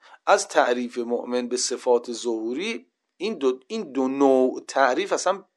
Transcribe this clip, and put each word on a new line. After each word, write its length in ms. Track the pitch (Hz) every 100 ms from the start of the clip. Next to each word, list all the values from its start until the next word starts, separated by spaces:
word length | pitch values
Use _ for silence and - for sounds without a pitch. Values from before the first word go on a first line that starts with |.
| - - -
از 220 | 202 -
تعریف 500 | 156 123 123 120 123
مؤمن 500 | 117 120 120 123 120
به 80 | 123
صفات 560 | - 120 131 120 120
ظهوری، 760 | 110 117 113 110 131 208 220 _ _ _ -
این 180 | 196
دو، 260 | 185 135 131 -
این 260 | 220 170
دو 160 | 131 131
نوع 560 | 139 139 131 131 - -
تعریف 440 | 135 135 135 196
اصلاً 320 | 170 180 196 -